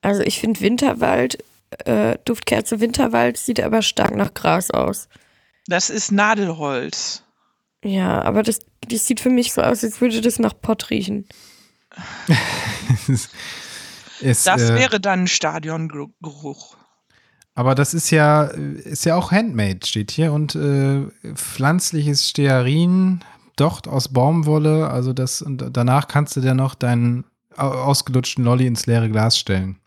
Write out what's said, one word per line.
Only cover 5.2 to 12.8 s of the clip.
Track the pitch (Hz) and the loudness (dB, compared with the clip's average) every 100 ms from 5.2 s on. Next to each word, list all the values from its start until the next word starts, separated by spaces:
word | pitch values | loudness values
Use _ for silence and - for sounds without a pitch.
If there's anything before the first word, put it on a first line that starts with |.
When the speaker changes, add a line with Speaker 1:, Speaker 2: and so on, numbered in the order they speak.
| _ _ _ _ - | _ _ _ _ -4
Speaker 2:
Das | 175 180 | -2 -2
ist | 214 - | -4 0
Nadelholz. | 202 208 220 196 160 147 131 143 - - - _ _ _ _ _ _ | 2 2 2 -2 -4 -4 -4 -4 -8 -8 -10 _ _ _ _ _ _
Speaker 1:
Ja, | 208 196 185 190 | -4 0 0 0
aber | - 202 | 0 0
das, | 214 214 - _ - | 0 -2 -6 _ -8
das | 220 - | -4 -2
sieht | 226 | 0
für | 254 | 2
mich | 254 240 | 2 2
so | - | 2
aus, | - 240 | 2 2
als | 226 - | -2 0
würde | 247 226 | 0 2
das | 226 - | 0 2
nach | 220 - | -2 -2
Pott | - 220 - | -2 -2 -2
riechen. | 220 196 208 196 - - - _ _ _ - - - - | -4 -2 -6 -8 -20 -20 -20 _ _ _ -20 -16 -14 0
Speaker 3:
<laughs> | 135 - - - - | 2 2 -6 -8 -8